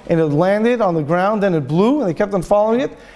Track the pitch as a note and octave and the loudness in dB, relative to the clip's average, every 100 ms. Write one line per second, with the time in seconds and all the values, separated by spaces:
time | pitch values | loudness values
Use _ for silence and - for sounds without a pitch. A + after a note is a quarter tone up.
0 | - E3 D#3 C#3+ F#3 G#3 A#3 A#3+ G3 E3 | -2 0 2 2 2 2 0 0 0 0
1 | C#3+ F3 F#3+ G#3+ G3 E3 B2+ D#3+ A3 D4 | -2 0 0 0 0 0 0 0 2 2
2 | C4 - G3+ G3 D#3 G#3 G#3+ A#3 D4 - | -2 -2 -2 -2 0 2 2 0 -2 -8
3 | - | -20